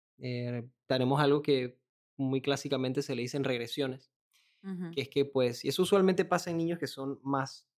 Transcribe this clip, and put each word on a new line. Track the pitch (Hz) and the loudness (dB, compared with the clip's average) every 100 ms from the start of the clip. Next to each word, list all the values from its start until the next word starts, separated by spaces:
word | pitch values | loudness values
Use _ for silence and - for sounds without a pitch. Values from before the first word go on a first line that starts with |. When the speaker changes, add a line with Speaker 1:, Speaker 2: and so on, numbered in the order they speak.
| _ _ | _ _
Speaker 1:
Eh, | 127 123 120 120 123 _ - | -6 -4 -4 -6 -8 _ -2
tenemos | 131 127 139 | 0 2 4
algo | 143 143 | 4 4
que | 147 135 123 - _ _ _ - | 4 0 0 -8 _ _ _ -6
muy | 135 135 | -2 0
clásicamente | 135 139 139 131 127 131 | 0 -2 -2 -2 0 -2
se | 139 123 | -4 -4
le | |
dicen | 123 147 | -4 -2
regresiones, | 135 123 113 - 131 131 _ _ _ _ _ _ | -2 -2 -4 -4 -4 -6 _ _ _ _ _ _
Speaker 2:
Ujú. | 196 180 175 | -10 -8 -6
Speaker 1:
que | 165 | -6
es | 123 | -2
que, | 143 139 | 0 2
pues, | 135 123 120 135 | 2 2 0 -2
y | |
eso | 135 | 0
usualmente | 180 196 190 185 | 4 6 6 4
pasa | 180 175 180 | 2 0 0
en | 165 | -2
niños | 165 170 | -2 -2
que | 131 | -6
son | - 135 135 | -6 -8 -6
más | 135 139 135 - _ | -2 -2 -2 -8 _